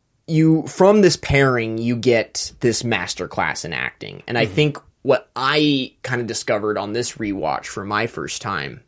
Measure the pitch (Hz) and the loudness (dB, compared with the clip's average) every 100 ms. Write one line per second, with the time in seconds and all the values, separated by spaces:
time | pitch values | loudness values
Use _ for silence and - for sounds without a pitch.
0 | _ _ - 160 160 160 139 - 185 214 | _ _ -2 2 4 4 0 2 6 8
1 | 185 143 - 139 233 180 113 113 117 120 | 6 4 0 4 4 2 -2 -2 -2 0
2 | 123 117 - - - - 123 110 120 104 | 4 2 2 -6 -10 -2 0 0 -2 -2
3 | 87 - 87 - 85 67 - 71 64 - | -4 -6 -6 -2 -2 -4 -6 -6 -6 -8
4 | 50 50 - 120 110 95 151 139 - _ | -14 -14 -6 -2 0 2 0 -2 -14 _
5 | 127 135 - - 135 151 151 139 127 _ | 0 0 0 -4 0 2 2 0 -2 _
6 | - 123 117 113 - 113 107 104 101 110 | -6 -4 -4 -6 -2 -2 0 -2 -4 -4
7 | 120 - 110 98 78 69 - - 98 104 | -6 -6 -6 -2 -2 -4 -6 -10 -4 -2
8 | 117 - 71 - 110 92 69 62 | -2 -6 -8 -8 -6 -6 -6 -12